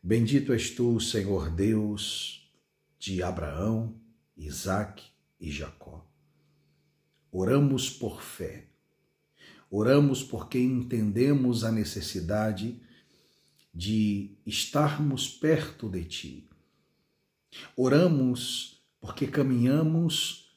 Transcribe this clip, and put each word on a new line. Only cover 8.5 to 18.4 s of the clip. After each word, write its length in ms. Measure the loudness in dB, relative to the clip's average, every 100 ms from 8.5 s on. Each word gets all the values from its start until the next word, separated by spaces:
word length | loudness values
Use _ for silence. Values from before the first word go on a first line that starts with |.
| -10 -20 _ _ _ _ _ _ _ -20 -20 _
Oramos 540 | 0 4 6 6 2
porque 340 | -4 -10 -4 0
entendemos 1040 | 2 0 -2 0 0 2 4 4 2 0
a 80 | 0
necessidade 1120 | 0 -2 -6 -6 -6 -2 0 0 -2 -6 -8 -18 -20 _ _ _ _ _ _ _
de 640 | -8 -2 2 2 0 -6 -12
estarmos 840 | -8 -6 -2 2 2 2 -2 0 -4
perto 600 | -2 2 2 0 -8 -8
de 160 | -6
ti. 460 | -6 -10 -12 -16 -20 _ _ _ _ _ _ _ _ _ _ -20 -14 0
Oramos 1040 | 4 6 6 4 2 0